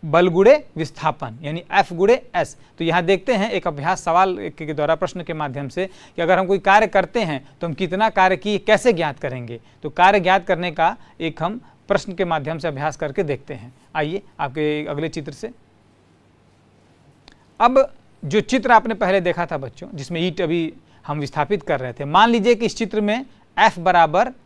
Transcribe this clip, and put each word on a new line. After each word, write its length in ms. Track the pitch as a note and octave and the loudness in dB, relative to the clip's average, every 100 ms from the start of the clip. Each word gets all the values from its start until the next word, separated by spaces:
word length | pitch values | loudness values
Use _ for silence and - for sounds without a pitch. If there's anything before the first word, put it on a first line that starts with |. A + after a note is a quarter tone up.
बल 240 | D#3+ D#3+ F3+ | 2 2 4
गुणे 260 | E3+ G3+ D4 C#4+ - | 6 6 6 2 -8
विस्थापन, 600 | D#3 - D#3 D3 B2+ A2+ | -8 -4 -4 -4 -10 -12
यानी 200 | D3+ D#3+ - | -10 -10 -2
F 180 | G3+ F#3+ | 0 0
गुणे 260 | E3+ G3 B3+ - F#3 | 2 2 2 0 -4
S। 120 | D3+ - - _ | -4 -8 -20 _
तो 40 | |
यहाँ 200 | E3 E3 | -2 0
देखते 300 | E3+ F#3+ F#3+ | 2 0 0
हैं 160 | A#3 G#3 | -2 0
एक 160 | G3 F3+ | -2 -4
अभ्यास 360 | D3 D3 F3+ | -6 -4 -4
सवाल 340 | - E3+ F#3+ F#3 F#3+ | 0 2 2 0 -8
के 240 | - D#3 | -10 -10
द्वारा, 220 | D3+ D3 D#3+ | -4 0 0
प्रश्न 280 | F3+ F#3 | -2 -6
के 100 | E3 | -10
माध्यम 340 | D#3+ D3 C3 C#3 | -8 -8 -8 -8
से, 180 | C#3+ F#3+ | -6 -8
कि 360 | - - - | -8 -18 -6
अगर 180 | E3+ F3+ | 2 2
हम 80 | F#3 | 2
कोई 120 | G3 | 0
कार्य 280 | G3 G3 A3 | 4 4 6
करते 340 | G3 F3 A#3+ | 2 0 -2
हैं 260 | F#3+ C#3 - - | -2 -4 -8 -10
तो 60 | E3+ | -8
हम 60 | |
कितना 360 | C#3+ F#3 F#3 A3 | -4 -4 0 0
कार्य 280 | G#3 F#3 F#3 | 4 2 2
किए, 200 | G3+ G#3 | -2 -4
कैसे 360 | - G#3+ B3 | 2 2 4
ज्ञात 260 | F#3 D#3 C3+ | 2 -2 -4
करेंगे? 400 | C#3+ B2+ A#2+ A#2 _ _ | -8 -8 -10 -14 _ _
तो 60 | D3+ | -12
कार्य 300 | - F3+ G3+ | 4 4 6
ज्ञात 260 | F3+ F#3+ F3+ | 4 0 2
करने 240 | E3+ F3 | -2 -2
का 240 | D3+ E3 A3+ - _ | 0 -2 -2 -16 _
एक 220 | E3 - | -8 -4
हम 160 | D#3+ A3+ - _ _ | -6 -6 -16 _ _
प्रश्न 240 | G3 - | -4 -4
के 120 | F3+ F#3 | -6 -2
माध्यम 320 | D#3+ C#3 E3 | -2 -4 -6
से 100 | E3 | -6
अभ्यास 280 | C#3 D3+ D3 | -4 -6 -4
करके 280 | D#3 C3+ | -8 -4
देखते 300 | E3+ C#3 - | -4 -4 -8
हैं। 200 | C3 A#2 _ _ D#3+ | -16 -16 _ _ -6
आइए 260 | D3+ F#3 - _ | -4 -6 -12 _
आपके 460 | C#3+ C3+ D3+ D3+ D3+ | -8 -4 -4 -2 -6
अगले 240 | D3 D#3+ | -6 -6
चित्र 220 | D#3+ D3 | -8 -12
से। 200 | C#3+ A3+ B3 _ _ _ _ _ _ _ _ _ _ _ _ _ _ _ _ - _ _ _ | -12 -16 -16 _ _ _ _ _ _ _ _ _ _ _ _ _ _ _ _ -20 _ _ _
अब 280 | A#3+ C4 C4+ - _ _ | 4 4 2 -4 _ _
जो 180 | D3+ F#3+ | -4 -2
चित्र 300 | G3+ B3+ A3 | 0 -2 4
आपने 220 | A#3 A3+ | 4 4
पहले 280 | G#3+ F#3+ F#3+ | -2 0 0
देखा 240 | F3 E3 E3+ | 0 -4 -4
था 120 | D#3 | -6
बच्चों, 300 | C3 - - | -10 -14 -16
जिसमें 280 | D3+ C3+ E3+ | -14 -8 -4
ईंट 200 | F3+ E3 | -4 -2
अभी 320 | F3 E3+ D#3+ - _ _ - | -2 -2 -4 -8 _ _ -10
हम 120 | D3 | -6
विस्थापित 440 | C#3 - C#3+ G3+ | -6 -4 -2 -2
कर 160 | - D3 | -2 -4
रहे 140 | B2+ | -4
थे, 120 | A#2 C#3+ | -8 0
मान 240 | E3 A3+ | 4 4
लीजिए 260 | A#3 G#3 A3+ | 4 2 2
कि 100 | A3+ | 0
इस 120 | - | -4
चित्र 240 | A3 G#3+ | -4 -2
में 240 | G#3 A3+ C4+ - _ - | -2 -2 -6 -18 _ 2
F 220 | G#3+ - | 2 4
बराबर 520 | E3+ F3 D#3+ E3 B3 B3+ | 2 4 4 4 0 -4